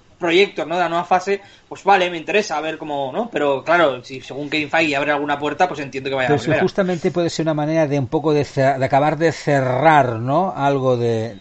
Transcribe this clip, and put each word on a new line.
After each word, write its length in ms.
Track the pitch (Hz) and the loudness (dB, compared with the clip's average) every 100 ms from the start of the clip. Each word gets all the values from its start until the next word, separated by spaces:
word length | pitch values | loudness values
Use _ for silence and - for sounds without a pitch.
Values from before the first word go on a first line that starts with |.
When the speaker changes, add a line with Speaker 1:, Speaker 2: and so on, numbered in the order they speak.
| _ - | _ -6
Speaker 1:
proyectos, 480 | 170 170 196 - 190 | 0 4 2 0 -4
¿no? 80 | 175 | -2
De 60 | |
la 80 | 170 | 0
nueva 160 | 170 170 | -2 0
fase, 340 | 185 190 202 - - - | 0 0 -4 -6 -20 -20
pues 140 | - | -6
vale, 260 | 185 196 180 | 2 2 2
me 80 | 170 | -4
interesa 420 | 156 190 208 151 | -2 0 0 -2
ver 180 | 156 160 | -4 -6
cómo, 320 | 156 143 135 | -6 -6 -4
¿no? 160 | 151 233 | -4 -4
Pero 340 | 151 147 131 | -2 0 0
claro, 400 | 127 170 156 123 | 2 4 4 0
si 160 | - 131 | -8 -14
según 280 | - 131 147 | -12 -10 -6
Kevin 200 | 151 147 | -4 -2
Feige 260 | 165 165 139 | 0 0 0
abre 160 | 147 | 0
alguna 260 | 147 143 143 | 0 -2 -4
puerta, 300 | 147 139 147 | -2 0 0
pues 120 | 147 | -2
entiendo 280 | 139 135 135 | -8 -8 -4
que 60 | 135 | -2
vaya 100 | 127 | 0
a 40 | |
Speaker 2:
Pero 40 | |
Speaker 1:
la 40 | 147 | 0
Speaker 2:
es 40 | |
que 40 | - | 0
Speaker 1:
primera. 160 | 156 | 0
Speaker 2:
justamente 480 | 185 - 185 180 180 | 0 0 -2 -2 -2
puede 180 | 175 170 | -2 -2
ser 140 | - 160 | -2 -2
una 80 | |
manera 320 | 151 151 160 151 | -2 0 0 0
de 120 | 143 | 0
un 80 | 127 | -2
poco 260 | 160 156 | -2 0
de 80 | 147 | 0
cer-, 340 | 139 - 135 135 | 0 0 0 2
de 60 | 127 | 0
acabar 320 | 135 151 151 | 2 2 2
de 140 | 165 | 0
cerrar, 840 | - - 143 127 127 156 151 131 113 | 0 0 0 2 2 6 6 4 0
¿no? 340 | 120 151 190 - | -2 0 0 0
Algo 420 | 139 139 131 123 | 0 2 2 2
de 420 | 120 113 110 98 | 2 0 -2 -8